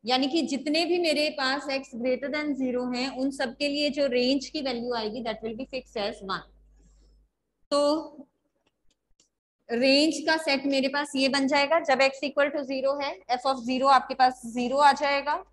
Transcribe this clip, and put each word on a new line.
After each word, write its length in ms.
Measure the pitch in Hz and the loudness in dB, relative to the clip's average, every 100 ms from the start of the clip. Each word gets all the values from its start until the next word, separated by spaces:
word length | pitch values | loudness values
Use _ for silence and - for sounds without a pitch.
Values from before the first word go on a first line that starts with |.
| 208 | 0
यानी 220 | 254 277 | 0 2
कि 140 | 330 | 0
जितने 420 | 254 262 302 302 | 0 -2 0 0
भी 140 | 339 359 | 0 0
मेरे 320 | 330 294 302 | 2 2 0
पास 360 | 294 262 277 285 | 0 -2 -2 -4
x 280 | 269 269 | -6 -6
greater 340 | 226 247 254 262 | -6 -2 -2 -2
than 260 | 302 302 262 | -4 -4 -2
zero 340 | 262 247 247 247 | -2 -2 -4 -4
हैं, 120 | 262 254 | -4 -2
उन 140 | 269 | -4
सब 260 | 269 262 - | -2 -6 -2
के 120 | 285 | -2
लिए 220 | 285 294 | 0 -2
जो 160 | 285 277 | 0 0
रेंज 400 | 247 247 277 - | 2 2 0 -2
की 160 | 311 | -6
वैल्यू 320 | 269 233 240 | -4 -4 -4
आएगी, 280 | 233 214 214 | -4 -4 -6
that 180 | 226 220 | -6 -6
will 120 | 226 226 | -8 -8
be 100 | 262 | -8
fixed 220 | 262 247 233 | -10 -8 -6
as 180 | 202 226 190 | -6 -6 -8
one। 120 | 180 - _ _ _ _ _ _ _ _ _ _ _ _ | -8 -8 _ _ _ _ _ _ _ _ _ _ _ _
तो 100 | 285 285 311 311 - - _ _ _ _ _ _ _ _ _ _ _ _ _ - | 2 2 0 -4 -16 -20 _ _ _ _ _ _ _ _ _ _ _ _ _ -6
रेंज 420 | 233 262 277 311 - 311 | 0 4 6 4 2 0
का 100 | 320 | 0
सेट 300 | 320 277 277 | 0 -2 0
मेरे 220 | 269 269 | 0 0
पास 240 | 285 294 269 | -2 -4 0
ये 120 | 269 | 0
बन 180 | 277 269 | 2 2
जाएगा, 340 | 285 277 330 | 2 4 2
जब 180 | 311 262 | 4 4
x 260 | 269 269 | 4 2
equal 260 | 294 285 285 302 | -4 0 0 0
to 80 | |
zero 380 | 262 269 262 285 | -4 -2 -2 -2
है, 180 | 277 330 - | -4 -8 -4
f 140 | 247 269 | -2 0
of 160 | 262 233 | -2 -2
zero 180 | 262 269 | 0 6
आपके 260 | 262 262 | 4 4
पास 280 | 262 254 254 233 | 2 2 2 -8
ज़ीरो 300 | 233 240 269 | -4 -2 6
आ 160 | 285 | 6
जाएगा 520 | 269 294 277 277 330 381 | 6 2 0 0 -4 -6